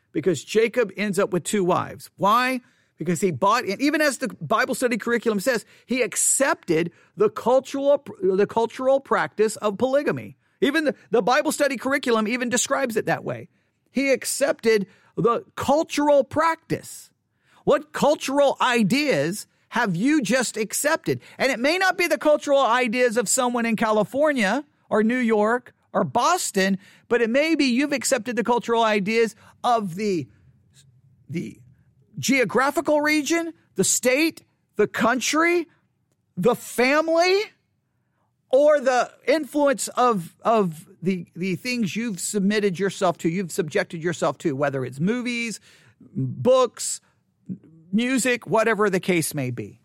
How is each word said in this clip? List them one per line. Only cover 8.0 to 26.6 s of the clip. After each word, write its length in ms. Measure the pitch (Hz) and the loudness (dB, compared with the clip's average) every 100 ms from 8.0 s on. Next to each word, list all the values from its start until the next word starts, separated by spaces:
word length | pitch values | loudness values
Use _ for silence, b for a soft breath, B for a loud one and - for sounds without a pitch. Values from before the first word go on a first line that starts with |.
| - - | 0 -4
the 260 | 190 190 202 | 0 2 0
cultural 540 | - 226 - 262 269 | 0 -2 -2 2 2
practice 560 | - 202 156 - 220 - | 2 0 0 0 -2 0
of 220 | 208 202 | -4 -2
polygamy. 580 | 262 277 294 139 104 - _ - | 0 0 0 -4 -8 -18 _ -2
Even 240 | 247 294 | 0 0
the, 100 | 302 - b | -2 -4 b
the 120 | 226 | -2
Bible 300 | 214 269 311 | 2 2 2
study 240 | - 285 269 | 0 -2 -2
curriculum 500 | 262 285 262 226 214 | -2 -2 0 0 0
even 220 | 247 247 | -2 -2
describes 460 | 240 - 269 269 220 | -2 -2 -2 -2 -4
it 100 | - | -2
that 180 | 160 | -4
way. 240 | - 120 120 _ _ _ _ | -4 -10 -12 _ _ _ _
He 220 | - 277 | -4 0
accepted 720 | 254 - - 277 - 226 220 190 b b - | 0 -2 -4 -2 0 2 2 0 b b -2
the 280 | 208 226 - | 0 0 -4
cultural 680 | - - 285 330 - 294 285 | -8 0 0 0 0 4 4
practice. 880 | - 285 330 330 - 151 - - - _ _ b b b | 2 0 0 -2 -6 -8 -8 -20 -20 _ _ b b b
What 280 | - 285 - | 0 0 0
cultural 640 | - 262 302 - 277 277 - | 0 2 2 0 2 2 2
ideas 840 | 240 240 202 262 294 165 147 208 - _ _ | 2 2 2 2 2 0 0 -4 -12 _ _
have 240 | 220 233 | -4 -2
you 280 | 165 247 311 | 0 0 0
just 340 | 202 254 240 - | 0 -2 -2 -4
accepted? 640 | 214 - 285 320 - 120 B B | -6 -2 -2 -2 -2 -6 B B
And 140 | 254 | -2
it 80 | 240 | 0
may 180 | 262 359 | 0 2
not 180 | 381 359 | 0 0
be 100 | 349 | 0
the 120 | 294 | 0
cultural 420 | 302 302 302 277 | 2 2 2 2
ideas 560 | 247 240 254 240 247 220 | 4 2 0 2 2 0
of 120 | 208 | 0
someone 380 | 262 247 240 233 | 0 0 0 -2
in 100 | 220 | 0
California 880 | 226 214 208 262 302 277 190 240 294 _ - | 0 2 0 0 0 2 0 0 -4 _ -4
or 140 | 208 | 0
New 160 | 214 220 | 2 0
York 560 | 233 220 208 240 - _ _ | 2 2 2 0 -4 _ _
or 120 | 190 | -4
Boston, 720 | 180 233 269 359 - 202 | -2 0 2 0 -2 0